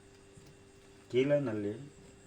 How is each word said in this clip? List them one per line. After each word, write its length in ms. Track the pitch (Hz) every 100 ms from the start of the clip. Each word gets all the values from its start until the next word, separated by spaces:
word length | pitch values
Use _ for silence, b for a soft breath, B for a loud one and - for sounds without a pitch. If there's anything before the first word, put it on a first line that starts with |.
| - - - - - - - - - - -
கீழநெல்லி, 640 | 120 139 147 131 107 101 117 143 - - -